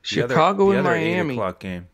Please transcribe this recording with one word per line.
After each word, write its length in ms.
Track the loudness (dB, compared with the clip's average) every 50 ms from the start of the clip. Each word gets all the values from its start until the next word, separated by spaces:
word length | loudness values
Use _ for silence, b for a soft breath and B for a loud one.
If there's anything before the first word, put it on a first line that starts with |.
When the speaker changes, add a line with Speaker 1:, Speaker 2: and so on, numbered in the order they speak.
| _ -4
Speaker 1:
The 120 | -4 -2 -2
other, 100 | 0 2
Speaker 2:
Chicago 380 | 4 4 4 4 4 2 4
Speaker 1:
the 60 | 4 2
Speaker 2:
and 80 | 2
Speaker 1:
other 100 | 0 0
eight 160 | 0 0 -2 -2
Speaker 2:
Miami. 200 | -2 -2 -4 -4
Speaker 1:
o'clock 260 | -4 -4 -6 -6 _
game. 280 | -10 -10 -10 -10 -12 -16